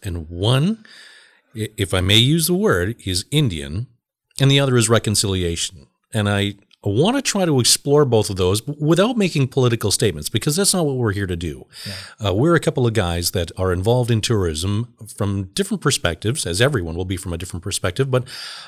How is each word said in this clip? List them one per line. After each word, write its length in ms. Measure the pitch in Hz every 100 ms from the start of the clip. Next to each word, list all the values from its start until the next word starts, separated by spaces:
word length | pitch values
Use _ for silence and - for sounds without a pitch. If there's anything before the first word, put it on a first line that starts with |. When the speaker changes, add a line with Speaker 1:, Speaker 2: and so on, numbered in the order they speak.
Speaker 1:
And 260 | 101 85 78
one, 540 | 85 104 131 175 220 - - - - _ _ _ 110
i-, 120 | 107 -
if 160 | 98
I 80 | 92
may 160 | 92 107
use 300 | 127 165 160
the 80 |
word, 420 | 180 208 95 92 117
is 200 | 95 92 -
Indian, 580 | 147 135 80 71 90 123 _ _ _ _ -
and 100 | 135
the 100 | 139
other 160 | 139 123
is 120 | 110
reconciliation. 1000 | 113 113 101 101 92 85 85 - 76 - _ _
And 140 | 110 101
I 260 | 101 101 101 _ _
want 340 | 104 104 190 277
to 60 |
try 220 | 262 202
to 160 | 175 135
explore 460 | 113 - 139 147 139
both 240 | 113 107
of 60 | 95
those 260 | 92 104
w-, 220 | - 151
without 340 | 151 170 220 240
making 300 | 185 147 127
political 420 | 139 123 113 101
statements, 400 | - 110 76 -
because 260 | 107 151 156
that's 160 | 196
not 140 | 185 151
what 100 | 131
we're 160 | 113
here 140 | 98 95
to 100 | 85
do. 300 | 85 67 - - 101
Speaker 2:
Yeah. 420 | 95 - - 104
Speaker 1:
Uh, 60 |
we're 200 | 98 160
a 60 | 165
couple 260 | 165 139 120
of 80 |
guys 380 | 107 87 85 85
that 200 | 92 85 -
are 140 | 92
involved 380 | 90 101 127 117
in 120 | 110
tourism 720 | - 110 87 78 95 104 120 - 107 -
from 260 | 101 98 95
different 300 | - 196 196
perspectives, 640 | 147 - 87 80 104 147 90
as 160 | 87
everyone 340 | 131 123 82 85
will 80 |
be 140 | 92 92
from 160 | 90
a 40 | 85
different 240 | 90 87
perspective. 480 | 98 - 95 - 135
But 160 | 127 123 - - -